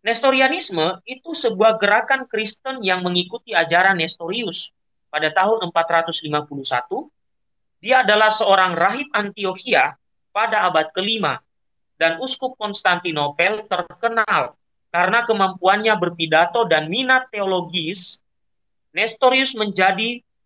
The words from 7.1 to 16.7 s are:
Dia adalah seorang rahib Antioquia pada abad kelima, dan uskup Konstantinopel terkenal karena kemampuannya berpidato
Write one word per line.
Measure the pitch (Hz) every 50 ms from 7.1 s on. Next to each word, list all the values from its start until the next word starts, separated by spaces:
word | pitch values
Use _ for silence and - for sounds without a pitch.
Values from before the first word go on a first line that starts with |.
| _ _ _ _ _ _ _ _ _ _ _ _ _ _ -
Dia | 214 254 269 240
adalah | 196 214 214 220 214
seorang | 214 214 220 196 196 190 185 185 175 165
rahib | 170 196 220 262 294 - -
Antioquia | 208 202 202 202 - 196 185 185 190 - 254 214 143 127 143 - _ _ _ _ _ _ _
pada | - 202 226 226 226 214 190 180
abad | 160 160 156 156 -
kelima, | 185 190 208 226 220 190 147 127 - _ _ _ _ _ _ _ _ _ _ _ -
dan | 160 165 165 180 254
uskup | 262 262 - 262 254 254
Konstantinopel | - 214 208 196 - - 190 180 175 - 175 160 151 147 143 143 - 170 190 214 208 208
terkenal | - 190 170 175 - - - - 233 226 226 214 208 196 160 131 120 - _ _ _ _ _ _ _ -
karena | 170 180 185 214 233 233
kemampuannya | 233 220 202 196 185 185 - - 185 196 208 214 226 214 190
berpidato | 170 170 170 165 165 160 156 156 170 170 - 233 226 175